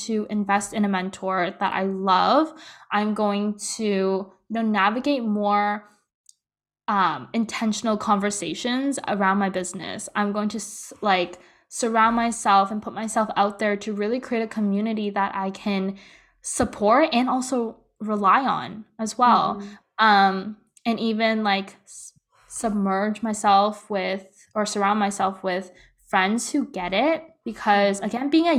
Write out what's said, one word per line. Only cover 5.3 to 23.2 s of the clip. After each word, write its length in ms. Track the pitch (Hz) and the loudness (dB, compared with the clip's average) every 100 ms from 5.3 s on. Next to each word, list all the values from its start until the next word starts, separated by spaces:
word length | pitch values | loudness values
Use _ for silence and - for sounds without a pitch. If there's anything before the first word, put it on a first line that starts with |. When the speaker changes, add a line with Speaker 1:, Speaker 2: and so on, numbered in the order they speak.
| 208 202 208 208 208 - _ _ _ _ _ _ _ _ _ - | 0 2 2 0 -2 -8 _ _ _ _ _ _ _ _ _ -2
Speaker 1:
um, 400 | 202 180 147 127 | 2 2 0 -4
intentional 640 | 226 226 - 220 214 233 214 | -4 -2 -2 -2 0 0 0
conversations 1000 | 226 202 202 202 165 156 240 254 277 262 - | 2 2 2 -2 -6 -4 -2 -2 -2 -2 -2
around 300 | 202 190 196 | 2 2 4
my 100 | 196 | 2
business. 600 | 190 180 185 - 92 - | -2 -6 -8 -10 -10 -6
I'm 180 | 214 208 | -4 -2
going 160 | 208 208 | -2 -4
to 80 | 220 | -6
s-, 340 | - - - - | -10 -14 -18 -4
like, 380 | 214 185 175 - - _ _ | 0 2 0 -8 -20 _ _
surround 480 | - 240 226 226 233 | -4 0 4 4 4
myself 540 | 233 226 220 196 196 | 0 0 4 4 4
and 120 | 214 | -2
put 100 | 226 | -8
myself 360 | 220 220 233 214 - | -8 -4 -2 0 0
out 220 | 202 202 | 0 0
there 180 | 214 202 | -2 -2
to 140 | 214 | -4
really 280 | 202 208 254 | -4 -2 -2
create 220 | - 226 | -2 -4
a 40 | 226 | -4
community 600 | 220 208 196 220 220 208 | -2 0 0 0 -2 -2
that 240 | 202 196 | -2 -2
I 160 | - 196 | -2 -6
can 460 | 196 214 196 190 196 - - _ _ | -4 -2 -2 -2 -6 -14 -20 _ _
support 680 | - - 247 - 208 247 320 | -8 -2 -2 0 4 4 4
and 160 | 233 254 | 2 0
also 500 | 254 254 254 226 - _ - | -2 -2 -4 -4 -8 _ -12
rely 400 | 214 214 196 220 | -4 0 4 4
on 420 | 262 165 123 214 - - | 2 -2 -6 -12 -16 -10
as 180 | 220 - | -8 2
well." 400 | 247 202 160 202 | 4 4 2 -2
Speaker 2:
Mm-hmm. 180 | 202 208 _ - | -10 -18 _ 2
Speaker 1:
Um, 520 | 220 202 196 190 196 214 _ _ | 6 6 4 2 -6 -12 _ _
and 140 | 233 226 | -4 -2
even, 460 | 226 220 226 220 | -2 0 0 0
like, 320 | 208 196 196 - | 0 0 -4 -14
s-, 280 | _ - - _ _ _ - | _ -20 -20 _ _ _ -18
submerge 720 | - 226 208 196 190 214 214 | -6 -4 0 0 0 -2 -2